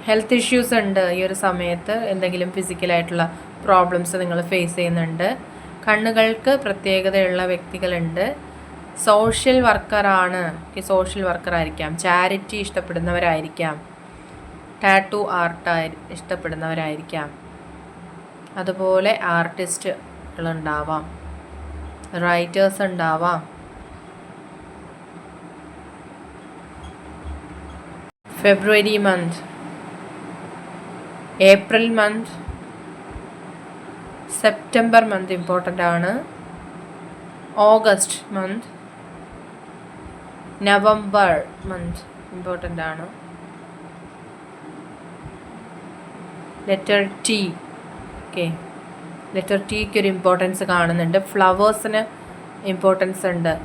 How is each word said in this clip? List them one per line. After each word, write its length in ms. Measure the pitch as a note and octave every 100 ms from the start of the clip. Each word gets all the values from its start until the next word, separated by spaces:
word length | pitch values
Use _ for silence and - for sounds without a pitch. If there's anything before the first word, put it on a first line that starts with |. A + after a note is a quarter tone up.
| -
ഹെൽത്ത് 320 | A3 A3 B3
ഇഷ്യൂസ് 320 | A#3 B3 A#3+ A#3
ഉണ്ട് 200 | G3+ G3 F3+ F3+
ഈ 40 | F#3
ഒരു 80 | F#3+
സമയത്ത്, 520 | G3 F3+ F3 F3 E3+ A3 A3+
എന്തെങ്കിലും 380 | F#3+ F#3 F3+ F3 F#3+
ഫിസിക്കലായിട്ടുള്ള 720 | F#3 E3+ F3 F3 E3+ E3+ E3 - - - -
പ്രോബ്ലംസ് 500 | F#3 F3 F3+ F3 F#3+
നിങ്ങൾ 180 | F3 E3+ E3+
ഫേസ് 240 | F#3+ E3+ F3
ചെയ്യുന്നുണ്ട്. 500 | F3 E3+ E3 E3 F#3 C4 - - - - -
കണ്ണുകൾക്ക് 680 | G#3+ A3 A3+ A3 A3+ C4 C4+
പ്രത്യേകതയുള്ള 760 | A3 G3 G3 F#3+ F#3+ F#3+ F#3 F3+ F#3
വ്യക്തികളുണ്ട്. 760 | F3+ F3 F#3 F#3 F3 E3 E3 G#3+ D4 - - - - - - -
സോഷ്യൽ 500 | G#3 A3+ A3 C4 B3+ A#3+
വർക്കറാണ്, 760 | G3+ - G#3+ G3+ F#3+ F3+ F#3 E3+ E3 -
ഓക്കെ, 160 | - F#3
സോഷ്യൽ 320 | F#3+ F#3 G3+ F#3
വർക്കർ 260 | F3 F3 E3+
ആയിരിക്കാം, 340 | D#3+ D#3 D3+ E3
ചാരിറ്റി 520 | F#3 F3 F#3 G3 G3 G#3+
ഇഷ്ടപ്പെടുന്നവരായിരിക്കാം, 1080 | G3 - F3 E3+ E3+ F3 F3 D#3+ D#3+ - E3 D3+ - - - - - - - - - -
ടാറ്റു 380 | G3 G3 F#3+ G#3 G3+ F3+
ആർട്ട് 280 | E3+ E3+ -
ആയി 140 | E3 D#3+ D#3+ - F3+
ഇഷ്ടപ്പെടുന്നവരായിരിക്കാം, 1120 | - F3+ E3 D#3+ D#3+ D#3+ D#3 D3+ E3 D#3+ D3 - - - - - - - - - - - - G3
അതുപോലെ 520 | F#3 F#3 F#3 F#3 G3+ A3 F#3 E3+
ആർട്ടിസ്റ്റുകളുണ്ടാവാം, 1700 | E3 - - - - - - - - - E3 D#3+ D#3 D3+ D3+ D#3 D#3 - - - - - - - - - - F3 F3
റൈറ്റേഴ്സ് 560 | F3 F3 F#3+ G3 G3 G3
ഉണ്ടാവാം. 520 | F3+ E3 D#3+ F3 E3 - - - - - - - - - - - - - - - - - - - - - - - - - - - - - - - - - - - F#4+ D#4+ D4+ - - - - - - - - - _ - -
ഫെബ്രുവരി 520 | G#3 G3 G3 G#3+ G#3 G#3+ G3+
മന്ത്, 320 | F3+ E3+ E3+ - - - - - - - - - - - - - - - - - - - - F#3+
ഏപ്രിൽ 360 | G3 G3 A3+ A#3 A3+
മന്ത്, 340 | G#3 G#3+ A3 - - - - - - - - - - - - - - - - - - - - -
സെപ്റ്റംബർ 640 | G#3+ G#3 - A#3+ A#3 A#3 A3
മന്ത് 220 | G3 F#3 F3+
ഇമ്പോർട്ടൻ്റ് 460 | E3+ F3+ F3+ F3+ F3
ആണ്, 200 | E3+ F3 A#3+ - - - - - - - - - - - - - - G#3+
ഓഗസ്റ്റ് 480 | A3 A3 G3 - - - G3+
മന്ത്, 300 | F#3+ G#3+ - - - - - - - - - - - - - - - - - - - - G3+
നവംബർ 640 | G3+ G#3 G#3+ G3+ G3+ G3 D#3 - - F#3+
മന്ത് 320 | F#3 F3 E3+ - - - F#3
ഇമ്പോർട്ടൻ്റ് 460 | F3+ F3 F3 E3+ D#3+
ആണ്. 160 | D#3 F3 - - - - - - - - - - - - - - - - - - - - - - - - - - E3+ - - - - - - - - -
ലെറ്റർ 320 | G3 - G3+ G3 - -
ടി, 120 | G#3+ F#3 E3 - - - - - - -
ഓക്കെ, 200 | - E3+ D#3+ - - - - - - - F#3+
ലെറ്റർ 220 | F#3+ G3 G3
ടിക്ക് 280 | G#3+ G#3 G#3
ഒരു 60 | G3
ഇമ്പോർട്ടൻസ് 500 | F#3 F#3 F3+ F#3 F#3+ F#3+
കാണുന്നുണ്ട്. 440 | F3 E3+ E3+ E3 F#3+ G3
ഫ്ലവേഴ്സിന് 720 | G#3 F#3+ F#3 G#3 G#3+ A3 G#3+ A3 - - - - - G3
ഇമ്പോർട്ടൻസ് 520 | F#3 F#3+ F#3+ F#3 F#3+ F#3+
ഉണ്ട്. 200 | F3 E3 D#3